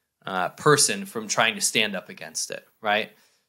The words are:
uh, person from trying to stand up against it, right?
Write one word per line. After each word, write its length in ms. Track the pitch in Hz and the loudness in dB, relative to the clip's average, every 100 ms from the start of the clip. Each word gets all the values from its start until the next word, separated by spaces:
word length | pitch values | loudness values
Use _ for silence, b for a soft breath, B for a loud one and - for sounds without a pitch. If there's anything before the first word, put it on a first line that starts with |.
| _ _ - | _ _ -6
uh, 240 | 92 87 | -2 -2
person 560 | - 156 143 - 101 98 | 0 4 6 4 0 -6
from 240 | 117 107 | -8 -4
trying 260 | - 113 104 | 2 2 2
to 60 | |
stand 340 | - 120 107 95 | 0 2 0 -2
up 140 | - | -10
against 420 | 95 78 - - | -14 -12 -8 -8
it, 140 | - - _ | -10 -14 _
right? 300 | 110 104 110 - _ _ | 0 0 0 -10 _ _